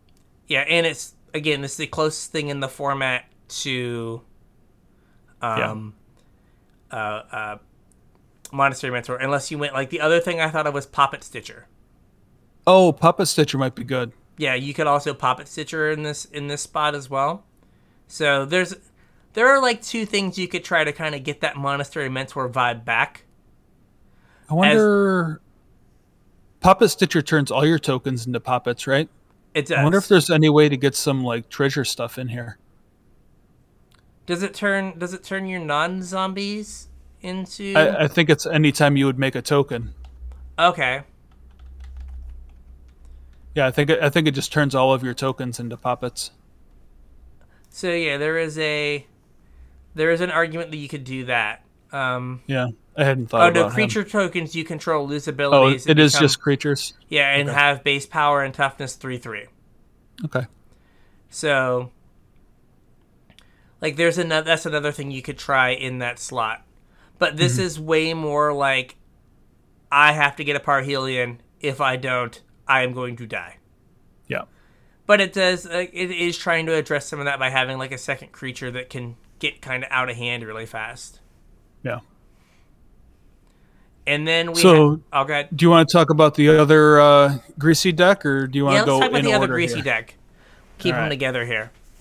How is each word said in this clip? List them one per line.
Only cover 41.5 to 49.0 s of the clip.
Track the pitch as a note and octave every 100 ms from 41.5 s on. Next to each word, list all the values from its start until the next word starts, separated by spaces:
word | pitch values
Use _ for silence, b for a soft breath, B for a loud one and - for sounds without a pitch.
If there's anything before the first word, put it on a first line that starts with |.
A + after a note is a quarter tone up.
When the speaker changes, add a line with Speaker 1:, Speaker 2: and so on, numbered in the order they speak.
| - - - - - - - - - - - - - - _ - - - - -
Speaker 2:
Yeah, | - C3
I |
think | B2+ D3
it, | D3+
I | D3
think | E3+ D#3
it |
just | C#3 -
turns | D#3 C#3+
all | C3 C3
of | C3
your | B2+
tokens | A#2+ C3+ C3 B2+ A#2
into | A#2+ A#2
puppets. | B2+ A#2+ B2 - - - _ _ - - - - - - - - - _ _
Speaker 1:
So, | - F#3
yeah, | E3+ D#3+ C#3
there | D3+ E3
is | D#3+ D3+
a, | D#3 D3+ D3 D3